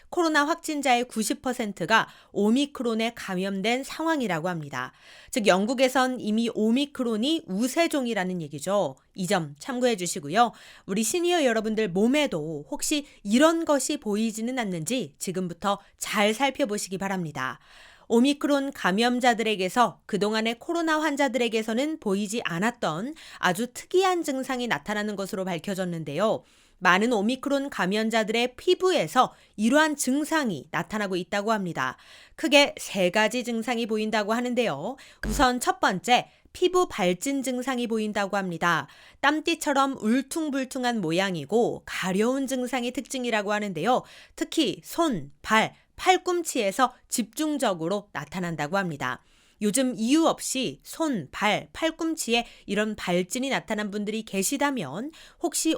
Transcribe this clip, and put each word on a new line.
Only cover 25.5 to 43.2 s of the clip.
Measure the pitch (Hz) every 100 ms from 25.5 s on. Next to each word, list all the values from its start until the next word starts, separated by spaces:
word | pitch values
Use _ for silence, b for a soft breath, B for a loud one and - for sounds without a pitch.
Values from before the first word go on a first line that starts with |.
| 170 208 185 180 170 151 147 214 151 b b b b
많은 | 180 185 226
오미크론 | 226 208 262 285 277 277
감염자들의 | - 185 214 220 226 214 226 247 -
피부에서 | - 359 370 320 165 254 220 b b b
이러한 | 220 285 311 294
증상이 | - 277 302 320 254 156 -
나타나고 | 151 - 214 202 185
있다고 | 180 202 202
합니다. | 220 180 151 131 - B B B -
크게 | 311 277 277 -
세 | - 196 180
가지 | 214 214 247
증상이 | 233 226 226 233 226
보인다고 | 220 214 220 202
하는데요. | 226 247 240 220 139 185 277 B B -
우선 | 226 262 247
첫 | 359 381
번째, | 277 185 - 240 - b b
피부 | - 359 359 359
발진 | - 180 180 277 277
증상이 | 254 254 247 254 240
보인다고 | 226 214 208 196 202
합니다. | 190 165 175 160 131 B B B
땀띠처럼 | 277 302 302 330 294 277 269 269
울퉁불퉁한 | 214 254 269 330 311 269 262 262 247 233
모양이고 | 160 170 196 170 139 220 196 143 -
가려운 | - 180 190 226 269 262
증상이 | 262 247 262 240
특징이라고 | 247 226 262